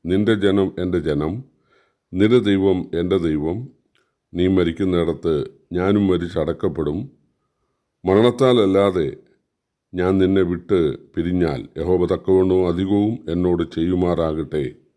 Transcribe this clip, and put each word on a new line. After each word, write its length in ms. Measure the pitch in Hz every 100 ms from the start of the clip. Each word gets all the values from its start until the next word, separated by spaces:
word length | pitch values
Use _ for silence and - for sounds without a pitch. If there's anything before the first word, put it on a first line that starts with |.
| 82
നിന്റെ 280 | 95 104
ജനം 420 | 110 98 98 95 -
എൻ്റെ 200 | 90 90
ജനം, 440 | 78 73 78 107 135 _ _ _ _ _ _
നിന്റെ 260 | 92 107 123
ദൈവം 520 | 104 98 95 92 - 82
എൻ്റെ 180 | 90 95
ദൈവം. 520 | 82 78 78 101 139 _ _ _ _ _ _
നീ 140 | 87 92
മരിക്കുന്നിടത്ത് 1040 | 95 85 85 95 87 82 78 85 76 65 _ _
ഞാനും 340 | 87 95 104 98
മരിച്ചടക്കപ്പെടും. 1040 | 90 85 85 78 82 98 73 73 82 131 _ _ _ _ _ _ _ _ _ 90
മരണത്താലല്ലാതെ 1120 | 98 120 120 131 123 98 95 101 90 71 - _ _ _ _ _ _ _
ഞാൻ 240 | 90 90 95
നിന്നെ 240 | 92 95
വിട്ട് 720 | 87 87 - 95 78 58 -
പിരിഞ്ഞാൽ 560 | - 85 90 82 67 - -
യഹോവ 280 | 80 90 87
തക്കവണ്ണവും 600 | 90 - 95 92 92 90
അധികവും 640 | 85 95 101 104 117 -
എന്നോട് 400 | 85 90 85 82
ചെയ്യുമാറാകട്ടെ 1040 | - 87 90 90 82 80 78 76 78 67 - _